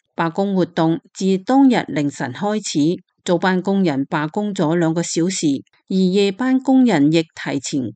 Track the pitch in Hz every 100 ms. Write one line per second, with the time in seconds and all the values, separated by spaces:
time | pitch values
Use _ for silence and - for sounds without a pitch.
0 | _ - 165 175 202 190 170 175 160 165
1 | - - 190 190 190 269 269 202 - 147
2 | 143 - 139 123 202 214 - 156 151 185
3 | - _ - 170 190 185 190 196 175 135
4 | 139 156 151 208 208 196 151 175 160 170
5 | 165 165 175 190 156 139 - _ _ 190
6 | 185 202 202 196 262 262 262 262 247 160
7 | 143 165 160 - - 139 - 143 120